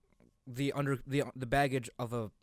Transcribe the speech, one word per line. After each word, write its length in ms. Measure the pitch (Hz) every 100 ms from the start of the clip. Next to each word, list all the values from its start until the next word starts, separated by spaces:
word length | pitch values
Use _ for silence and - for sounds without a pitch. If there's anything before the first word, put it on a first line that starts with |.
| _ _ - _ -
the 260 | 120 139
under, 240 | 139 143 135 139
the, 180 | 139 123 131
the 100 | 123
baggage 440 | 139 143 131 113 -
of 120 | 120
a, 200 | 120 107 -